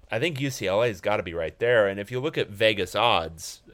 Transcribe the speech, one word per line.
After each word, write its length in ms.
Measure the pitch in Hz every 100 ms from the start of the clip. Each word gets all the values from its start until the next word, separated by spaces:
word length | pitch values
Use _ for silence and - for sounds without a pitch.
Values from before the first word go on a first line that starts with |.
| -
I 100 | 113
think 200 | 165 135
U 100 | 139
C 180 | 127 95
L 160 | 98
A's 180 | 123 95
gotta 220 | 101 107
be 100 | 92
right 240 | 85 80 -
there. 280 | 117 120 101
And 120 | 98
if 120 | 101
you 80 | 123
look 180 | 143 156
at 120 | 110
Vegas 460 | 101 110 101 90 101
odds, 680 | 117 98 82 82 - - -